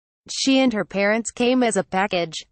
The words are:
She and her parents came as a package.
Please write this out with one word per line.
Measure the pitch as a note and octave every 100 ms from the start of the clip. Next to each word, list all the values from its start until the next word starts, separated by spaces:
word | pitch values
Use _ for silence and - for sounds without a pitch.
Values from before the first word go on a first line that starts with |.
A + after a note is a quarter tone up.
| _ _ -
She | - C4+ C4+
and | C4
her | G#3+ F3
parents | G3 G3+ A3+ -
came | - A#3+ B3+
as | A#3+ G3+
a |
package. | - F#3 G#3 F3+ E3 - -